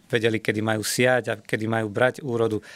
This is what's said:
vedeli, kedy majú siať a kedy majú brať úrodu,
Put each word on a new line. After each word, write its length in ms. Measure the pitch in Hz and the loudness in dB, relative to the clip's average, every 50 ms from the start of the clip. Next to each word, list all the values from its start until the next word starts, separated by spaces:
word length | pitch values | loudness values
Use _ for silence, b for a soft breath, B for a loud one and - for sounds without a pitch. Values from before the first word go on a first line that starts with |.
| - - | -6 -4
vedeli, 320 | - 120 107 117 110 110 | -2 0 2 2 0 0
kedy 240 | - - 110 107 107 | 0 -2 -2 0 0
majú 160 | 110 110 107 | 0 -2 -2
siať 440 | 107 - - - 123 127 127 123 113 127 | -2 -2 0 2 4 4 4 2 0 -2
a 80 | 113 | -6
kedy 320 | 107 - - - 113 110 110 | -6 -6 -6 -4 -4 -2 -2
majú 240 | 113 113 110 107 | -2 -2 -2 -2
brať 320 | 98 110 123 127 123 - - | 0 2 2 2 2 -2 -4
úrodu, 400 | 135 117 117 113 113 110 104 B B B | -4 0 0 0 0 0 -2 B B B